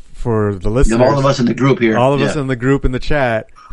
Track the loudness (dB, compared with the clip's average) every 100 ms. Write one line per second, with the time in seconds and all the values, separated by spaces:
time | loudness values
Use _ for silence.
0 | -16 -8 -2 0 0 -2 -2 2 2 4
1 | 2 2 0 0 0 0 0 2 2 2
2 | 2 0 -2 -4 -6 -4 -2 0 0 -2
3 | -2 0 0 -2 -6 -16 -6